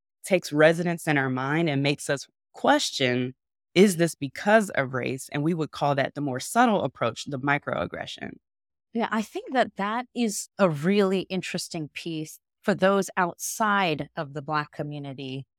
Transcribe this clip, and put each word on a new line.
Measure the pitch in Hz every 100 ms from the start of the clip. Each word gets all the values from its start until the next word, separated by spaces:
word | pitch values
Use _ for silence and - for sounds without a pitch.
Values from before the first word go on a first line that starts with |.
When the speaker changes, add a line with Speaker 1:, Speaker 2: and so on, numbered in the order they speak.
| _ _
Speaker 1:
takes | - 180 -
residence | 147 156 165 175 165 -
in | 143
our | 131
mind | 127 135 156 165
and | 139
makes | 143 147 -
us | 139 - _ _
question, | - 247 285 - - 127 123 127 - _ _ _
"Is | 170 208 165
this | 165 -
because | 139 - 208 220 196
of | - 131
race?" | 131 127 135 -
And | 147
we | 151
would | 170 147
call | - 143 139
that | 127 147
the |
more | 143 127
subtle | - 233 247 196
approach, | 131 - 120 120 -
the | 135
microaggression. | 139 143 - - - - - - - - _ _ _ _ _
Speaker 2:
Yeah, | 233 226
I | 220
think | 208 370 466
that | 262 214 -
that | 202 233 247
is | 254 226 202 - -
a | 190
really | 147 170 202 190 190
interesting | - 185 - 175 - 170 147
piece | - 170 156 156 - _ _
for | - 160
those | 190 196 185 -
outside | 175 - - - 214 202 185 147 147 -
of | 147
the | 147
Black | 139 151 147
community. | - 147 147 143 135 135 135 -